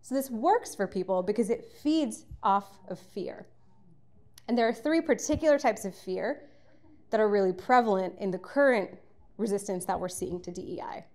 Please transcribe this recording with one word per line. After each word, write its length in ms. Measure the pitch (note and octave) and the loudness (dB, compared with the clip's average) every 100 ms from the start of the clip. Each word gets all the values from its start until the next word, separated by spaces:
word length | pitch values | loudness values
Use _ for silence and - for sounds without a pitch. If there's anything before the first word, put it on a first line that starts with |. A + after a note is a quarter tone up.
So 120 | - | -2
this 160 | C4+ C4 | -4 -2
works 440 | A3+ D4 A4+ - | -2 2 2 0
for 120 | - F#3+ | -6 -4
people 360 | G3 F3+ F#3 | -4 -2 -2
because 280 | F3+ G#3+ G#3 | 0 0 0
it 140 | A3+ - - | -2 -6 -6
feeds 440 | D4 D#4+ C4 G#3+ - - | 0 0 0 -6 -16 -4
off 360 | G#3 G3 G3+ - - | 2 2 0 -20 -14
of 100 | F3 | -14
fear. 480 | - - - - - - - - - - - - - - - | -10 -10 -10 -10 -18 -20 -20 -20 -20 -20 -20 -20 -20 -18 -2
And 100 | A#3+ | 2
there 100 | A3+ | 2
are 40 | |
three 260 | A#3 D4+ E4 | 0 0 0
particular 580 | D#4+ A3+ - D4+ - F#3+ | 2 0 0 2 4 4
types 260 | B3+ G#3+ | 2 0
of 100 | G3 | -8
fear 540 | - - F#3 G#3+ C#4+ - - - - - - - | -10 -8 -4 -4 -6 -12 -20 -20 -20 -20 -20 -4
that 100 | A3 | 2
are 80 | G#3+ | 4
really 240 | G3+ F#3+ | 4 2
prevalent 640 | F#3 - B3+ A3+ F#3+ F#3 - | 0 4 4 6 2 0 -4
in 120 | G3+ | -4
the 80 | F#3 | -4
current 520 | - C#4 C#4 A#3+ F3+ - - - - - | -4 4 4 4 0 -10 -20 -20 -20 -6
resistance 460 | G#3+ G3+ G3+ F#3 F3+ | -2 -2 -2 -6 -4
that 120 | F3+ | -4
we're 100 | F3+ | -4
seeing 320 | - F#3 F3 | -6 -6 -6
to 80 | F3 | -8
D 260 | F3+ - - | -10 -10 -10
E 40 | |
I. 220 | - - - | -10 -12 -16